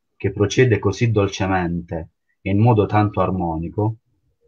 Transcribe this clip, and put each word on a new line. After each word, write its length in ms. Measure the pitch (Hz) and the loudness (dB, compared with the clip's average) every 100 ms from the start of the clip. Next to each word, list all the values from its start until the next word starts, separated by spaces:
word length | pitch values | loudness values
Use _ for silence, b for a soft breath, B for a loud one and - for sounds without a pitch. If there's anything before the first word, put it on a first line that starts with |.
| _ - | _ -8
che 140 | 101 | -4
procede 480 | - 98 - 123 98 | -2 0 2 4 2
così 320 | 98 - 117 | 0 0 0
dolcemente 1000 | 107 98 - 95 92 85 87 82 82 82 _ _ _ | 2 0 0 -2 0 -2 -4 -6 -10 -10 _ _ _
e 80 | 95 | -2
in 100 | 101 | 2
modo 260 | 117 107 95 | 4 4 2
tanto 360 | 107 104 98 | 2 0 0
armonico, 760 | 90 92 85 80 85 104 107 110 _ _ _ _ | -2 -2 -4 -4 -6 -4 -4 -4 _ _ _ _